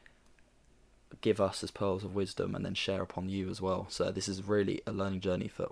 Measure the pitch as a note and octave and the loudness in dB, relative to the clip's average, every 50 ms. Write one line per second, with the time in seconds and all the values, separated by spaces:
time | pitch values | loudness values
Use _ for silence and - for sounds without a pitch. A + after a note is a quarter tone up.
0 | - - - - - - - - - _ _ - - - - - - - - - | -20 -20 -20 -20 -20 -20 -20 -20 -20 _ _ -20 -20 -20 -20 -20 -20 -20 -20 -20
1 | _ - - - - A2 G2+ G#2+ G2 F#2+ - - G#2 - - - G2+ G2 F#2 F#2+ | _ -20 -8 0 2 4 4 6 4 2 2 0 -6 -6 -4 -2 0 0 0 0
2 | G2+ F2+ F#2 G2+ G2 F#2 - - F#2+ F#2+ F#2+ - - F#2+ F#2 - - - G2 F#2+ | -2 -2 0 0 0 0 0 -2 -2 -2 -2 -2 -2 -2 -2 -2 0 0 0 0
3 | F#2 - - F2+ F#2 F#2+ G2 G2 F#2 F#2 F#2+ G2 F#2 F#2 F#2 F#2+ G2 - - - | -2 -4 -4 -4 -4 -2 0 -2 -2 -2 -2 -2 0 0 0 0 -2 -4 -2 0
4 | F2+ F#2+ F#2+ F#2+ - G2+ F#2+ F#2+ G2 G2+ G#2 G#2 G2 G2 F#2+ - - - G2 G2 | 0 0 0 0 -2 -2 -2 -2 0 2 4 4 4 4 2 -2 -2 -4 -2 0
5 | G2 G2 F#2+ F#2 F#2+ F#2+ F2+ F2+ - - - - - - | 0 0 0 0 2 2 2 2 0 -2 -4 -4 -4 -2